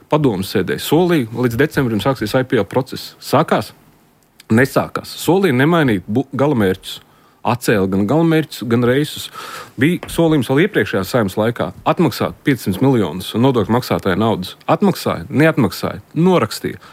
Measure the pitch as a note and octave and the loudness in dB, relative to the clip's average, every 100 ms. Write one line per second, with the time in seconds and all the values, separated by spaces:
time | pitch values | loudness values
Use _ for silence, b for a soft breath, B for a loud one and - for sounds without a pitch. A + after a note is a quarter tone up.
0 | B A#2+ C#3 F#2 F#2 G#2+ F2+ C2+ - D#3 | B 0 2 0 -2 -2 -2 -4 0 2
1 | F3+ E3+ A2+ A2+ B2+ A#2 D#3 D3+ B2+ G#2+ | 2 2 -2 -2 -2 0 0 0 -2 0
2 | F#2+ G#2+ G#2+ C3 B2+ A#2+ F#2+ B2+ - - | 0 -2 -2 -2 0 0 0 -2 -4 -8
3 | - - - C3 D#3+ D#3+ - - _ _ | -14 -18 -2 0 2 0 -2 -12 _ _
4 | _ _ _ _ - A2 C3+ - D#2+ - | _ _ _ _ 0 2 2 0 -2 -6
5 | - - - F#3 F#3+ B2 D3 E3+ C3+ G2+ | -10 -8 0 2 2 2 2 4 2 0
6 | - A2 C3+ B2+ C#3+ B2+ F#2+ F#2 - - | -2 -4 -2 0 0 2 2 0 -6 -18
7 | _ b b b G#2 B2 - G#2+ F#2+ F#2+ | _ b b b -4 -2 0 0 2 0
8 | G#2 D3+ E3 D#3+ D3+ - B2 A#2 A#2+ C3 | 2 2 2 2 0 -6 -2 2 2 2
9 | D3+ - - B B B B - C#3+ F3+ | 0 -6 -12 B B B B -2 0 0
10 | - - E3 D#3 A2+ C3+ G3+ C#3+ G2+ G2+ | -4 0 2 2 2 0 0 0 0 -2
11 | F#2 B2+ G2 G#2+ A2 - D#2+ - - D#3+ | -2 0 0 0 -2 -2 -6 -4 -2 0
12 | D#3 - F2+ - - B2 - F#2 C3 B2 | 0 0 -6 -4 -2 -2 -2 0 2 2
13 | F2+ F2 - G#2+ C3+ A#2 G2 A#2 - F#2 | 0 -4 -6 0 2 2 2 0 0 -2
14 | G2 F2+ A2+ F#2 F2+ - - D#3+ G3 - | 0 0 0 0 -4 -10 -2 2 2 0
15 | - E2+ E2+ A#2 D#3+ - F#2+ - F#2 F#2 | -2 -4 -4 2 2 4 0 0 -8 -8
16 | - - F3+ F3 - - - - B | -8 0 2 4 0 -4 -10 -10 B